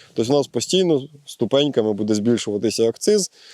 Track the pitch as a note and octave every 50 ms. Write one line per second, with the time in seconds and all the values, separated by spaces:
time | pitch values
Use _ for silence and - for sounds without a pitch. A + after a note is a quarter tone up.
0 | - - _ - A2+ A#2 C#3+ C#3+ C3 - - A#2 - - - F#3 F#3+ E3+ D#3 C3+
1 | C3+ D3 - - _ - - - A#2+ G2 C3 C#3 D3 D3 B2+ A#2+ G#2+ G#2+ G#2 G2
2 | G#2+ G#2+ G#2+ G#2 G#2 A#2+ A#2+ G#2 - A2+ G#2 G#2 A2+ A2 - - A2+ A2+ - -
3 | - G#3 G#3+ G#3 F3+ - - - - -